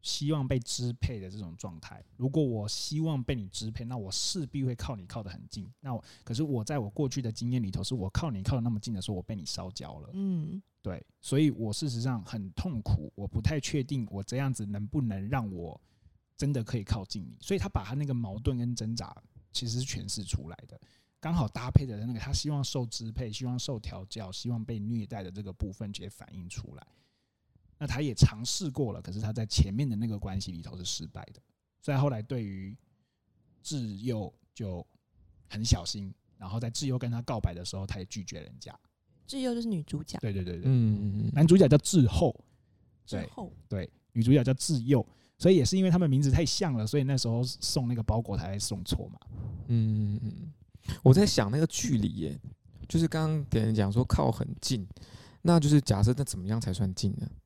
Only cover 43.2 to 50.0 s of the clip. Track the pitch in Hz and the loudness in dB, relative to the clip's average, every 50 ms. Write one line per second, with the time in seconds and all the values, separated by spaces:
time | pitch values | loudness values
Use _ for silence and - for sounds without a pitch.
43.2 | - - - - 208 175 - - - _ 107 98 90 - _ _ _ _ _ 117 | -6 -6 -10 -12 -12 -12 -14 -18 -10 _ -4 -4 -4 -6 _ _ _ _ _ 2
44.2 | 113 123 135 143 123 127 131 - - - 160 127 113 123 143 123 - - - _ | 6 8 8 8 8 4 2 0 2 0 0 0 4 4 4 4 4 0 -10 _
45.2 | _ _ _ _ - 170 190 175 127 110 180 190 190 185 165 180 180 151 131 135 | _ _ _ _ 6 8 8 8 6 4 4 4 4 6 6 6 6 6 4 4
46.2 | 147 135 127 - 170 135 - - 202 165 135 117 107 107 - 147 135 131 139 127 | 6 6 6 6 4 2 2 0 0 0 0 0 0 2 2 2 2 2 2 2
47.2 | - 120 113 120 123 123 - - - - - 143 127 120 123 113 110 - 107 113 | 2 2 2 0 0 -2 -4 -6 -4 -2 0 0 0 0 0 -2 0 0 0 0
48.2 | 113 - 101 - - 95 98 101 - - 104 92 87 - - - - - - - | 0 0 -4 -4 -4 -4 -6 -4 -4 -4 -4 -6 -4 -4 -4 -4 -4 -8 -14 -18
49.2 | - - - - - - - - - - 117 117 110 110 107 107 | -18 -14 -10 -10 -8 -8 -8 -10 -2 0 2 4 4 4 4 2